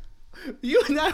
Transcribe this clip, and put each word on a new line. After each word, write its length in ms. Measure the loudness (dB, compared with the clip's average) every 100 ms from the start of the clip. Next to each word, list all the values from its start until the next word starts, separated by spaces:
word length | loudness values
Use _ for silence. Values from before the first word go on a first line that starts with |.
| -12 -18 -18 -14 -12 -8
you 200 | 2 2 4
and 120 | 2
I 120 | 2